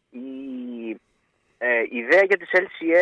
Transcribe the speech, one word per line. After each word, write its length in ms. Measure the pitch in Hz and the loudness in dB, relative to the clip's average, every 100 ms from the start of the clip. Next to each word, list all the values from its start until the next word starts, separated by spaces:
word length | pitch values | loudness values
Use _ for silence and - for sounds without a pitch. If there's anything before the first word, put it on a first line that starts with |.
| _ | _
Η, 200 | 127 131 131 135 127 123 120 113 104 _ _ _ _ _ - | -18 -14 -14 -12 -12 -12 -10 -10 -12 _ _ _ _ _ -6
ε, 260 | 123 117 113 | -2 0 -2
ιδέα 340 | 120 117 175 | -4 2 4
για 140 | 196 185 | 4 0
τις 120 | 170 | 0
L 120 | 185 190 | 0 0
C 160 | - 165 170 | -4 2 4